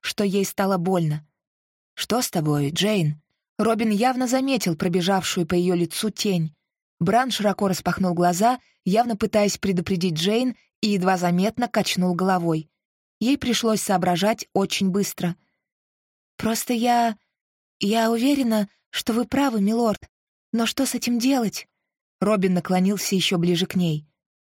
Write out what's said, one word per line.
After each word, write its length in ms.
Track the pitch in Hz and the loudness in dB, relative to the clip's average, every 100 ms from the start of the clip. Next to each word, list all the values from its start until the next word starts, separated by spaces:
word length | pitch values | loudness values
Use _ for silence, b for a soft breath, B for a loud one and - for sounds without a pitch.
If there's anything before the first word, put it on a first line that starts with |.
что 220 | - - | -12 -2
ей 220 | 202 196 196 | 0 0 -2
стало 320 | - 196 190 | -2 0 0
больно. 480 | 170 185 160 151 - _ _ _ _ _ _ - | 0 0 0 -2 -8 _ _ _ _ _ _ -12
«Что 260 | - 220 | -4 -2
с 80 | 247 | -2
тобой, 400 | 185 151 147 139 | -2 0 0 -2
Джейн?» 500 | 160 202 214 156 151 _ _ _ _ | -2 0 0 0 -4 _ _ _ _
Робин 320 | 214 226 226 | 0 0 0
явно 380 | 208 247 254 254 | 2 0 0 0
заметил 480 | 262 269 262 - 160 | 0 0 0 0 -2
пробежавшую 720 | 185 180 175 190 - - 160 | 0 0 2 0 0 -4 0
по 80 | 180 | 0
ее 180 | 175 | 2
лицу 380 | 175 165 - 220 | 0 0 -2 -6
тень. 420 | - 214 180 160 - _ _ _ _ | -4 0 0 0 -6 _ _ _ _
Бран 320 | 170 220 262 | 2 2 2
широко 360 | - 208 190 196 | 0 -2 0 -2
распахнул 460 | 180 - 170 185 | -2 -2 -2 -2
глаза, 460 | 170 175 175 226 254 b b - | 2 2 2 2 0 b b -2
явно 320 | 208 240 220 | 0 0 -2
пытаясь 400 | 220 214 208 - | 0 2 0 -2
предупредить 560 | 196 180 170 190 185 | -2 -2 -2 -2 -2
Джейн, 420 | 156 175 220 254 226 b _ | -2 0 0 -2 -6 b _
и 80 | 214 | -2
едва 280 | 202 185 185 | 0 2 0
заметно 500 | 175 175 196 226 240 | 2 2 0 -2 -2
качнул 460 | - - - 180 | -2 -2 0 0
головой. 560 | 175 185 185 170 160 156 _ _ _ _ _ | 0 0 0 0 -2 -4 _ _ _ _ _
Ей 160 | 220 277 | -2 0
пришлось 440 | 240 220 226 214 | 0 -2 0 -2
соображать 640 | - 190 180 175 196 226 - | 0 0 0 0 0 -2 -4
очень 380 | - 196 - 190 | -2 -2 0 -2
быстро. 440 | 185 196 - 175 175 _ _ _ _ _ _ _ _ _ _ | 0 -4 -4 -6 -6 _ _ _ _ _ _ _ _ _ _
«Просто 360 | 220 226 - | -4 -4 -2
я, 440 | 240 240 240 233 220 _ _ _ _ _ _ | 0 2 2 2 -2 _ _ _ _ _ _
я 320 | 202 226 226 | 0 2 2
уверена, 580 | 233 254 285 240 220 202 _ _ | 2 2 2 2 0 -2 _ _
что 220 | - - | -8 -2
вы 120 | 226 247 | -2 0
правы, 340 | 262 277 226 | 0 0 2
милорд. 480 | 196 226 233 202 - _ _ _ _ | 0 2 0 0 -6 _ _ _ _
Но 140 | 226 226 | -2 -2
что 180 | - 262 | -2 -2
с 80 | |
этим 240 | 247 240 240 | -2 -2 0
делать?» 500 | 240 277 220 - - _ _ _ _ _ | 2 2 0 -4 -14 _ _ _ _ _
Робин 320 | 190 214 185 | 0 2 2
наклонился 600 | 180 - 185 185 202 - 196 | 0 2 2 2 0 0 0
еще 240 | - 185 | 2 2
ближе 260 | 170 175 185 | 2 2 0
к 100 | 185 | 0
ней. 300 | 175 151 151 _ _ _ _ | 0 -2 -6 _ _ _ _